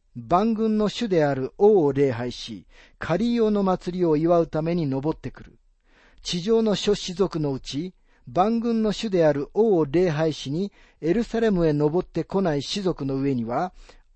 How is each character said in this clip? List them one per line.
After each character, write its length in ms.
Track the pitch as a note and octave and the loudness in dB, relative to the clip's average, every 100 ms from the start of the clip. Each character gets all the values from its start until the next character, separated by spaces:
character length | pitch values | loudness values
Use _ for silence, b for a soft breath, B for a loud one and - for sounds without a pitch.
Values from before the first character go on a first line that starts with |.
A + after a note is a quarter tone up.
| _ | _
万 380 | B2 A2+ F3 A3 | -14 0 2 2
軍 240 | G#3+ A3 G#3+ | 0 0 0
の 140 | G#3 | 0
主 180 | - A#3 | -2 0
で 160 | F3 | 2
あ 100 | D3 | 2
る 200 | C3+ C3 - | 0 -4 2
王 280 | G3+ G#3 | 4 6
を 80 | C#3+ | 4
礼 180 | C3+ C#3 | 2 0
拝 200 | A2+ B2 | 0 -6
し、 340 | - - G2+ - b b b | -8 -12 -14 -16 b b b
カ 180 | - F3 | -4 -2
リ 240 | A#3+ A#3+ | 0 0
オ 100 | G#3+ | 2
の 120 | G#3 | 2
祭 380 | F#3+ F3+ - F3+ | 0 0 -4 -2
り 40 | |
を 140 | E3+ D3+ | 2 2
祝 220 | E3 F3 | 4 2
う 60 | E3 | 2
た 140 | D#3 | -2
め 140 | D#3+ | -2
に 120 | F3 D3 | -2 -2
登 300 | C3+ D3 D3+ | -2 -4 -6
っ 20 | |
て 120 | B2 | -8
く 140 | - | -14
る。 140 | - - _ _ b b b b | -20 -20 _ _ b b b b
地 200 | - F3 | -8 -4
上 200 | F3+ A3+ | 0 2
の 120 | A3 | 2
諸 200 | F#3+ - | 0 0
氏 200 | G3+ - | -2 -2
族 260 | F3 F#3 E3 | -2 -2 -2
の 140 | D3 | -4
う 60 | C3 | -4
ち、 340 | - C3+ F#3 - _ _ - | -6 -8 -8 -12 _ _ -6
万 340 | C3+ G3+ A#3 | 0 0 0
軍 220 | A#3 A3+ | -2 0
の 100 | A3 | 0
主 160 | F#3+ A3+ | -2 -2
で 160 | F#3 | 2
あ 80 | D#3 | 2
る 160 | C#3+ C#3+ | 2 -2
王 240 | F#3+ A3+ F3+ | 0 2 4
を 80 | D3+ | 2
礼 240 | D#3+ F#3 | 2 2
拝 240 | D3 D#3+ | 0 -2
し 160 | C#3+ C3+ | -2 -6
に 200 | D3+ G3+ b b b | -6 -6 b b b
エ 140 | D3+ | -2
ル 100 | G3+ | 0
サ 160 | A3+ A3+ | 0 0
レ 100 | A3+ | 2
ム 160 | F#3 E3 | 2 2
へ 60 | |
登 320 | D3 D3+ E3+ | 2 2 0
っ 20 | - | -2
て 180 | E3+ | -4
こ 180 | - F#3+ | -4 0
な 120 | F#3 | 0
い 80 | C#3+ | 0
氏 200 | - G#3 | -4 -4
族 220 | F#3 D#3 | -4 -2
の 120 | C#3 C3+ | -4 -2
上 180 | C#3 | -2
に 100 | B2+ | -2
は 280 | A2+ B2+ F3+ - b b b | -2 -4 -4 -8 b b b